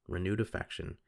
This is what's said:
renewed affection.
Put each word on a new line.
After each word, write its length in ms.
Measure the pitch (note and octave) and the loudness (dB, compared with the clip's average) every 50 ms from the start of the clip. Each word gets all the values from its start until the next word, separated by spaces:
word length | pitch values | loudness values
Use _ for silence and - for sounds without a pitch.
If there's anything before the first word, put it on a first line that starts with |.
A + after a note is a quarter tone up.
| _ | _
renewed 340 | - F2+ F2 F#2 F#2+ G#2+ A2 | -4 -2 0 2 4 4 4
affection. 580 | A2 - - - - - - - E2+ E2 F2 - _ | 2 2 0 -4 -4 -4 -6 -6 -6 -6 -8 -10 _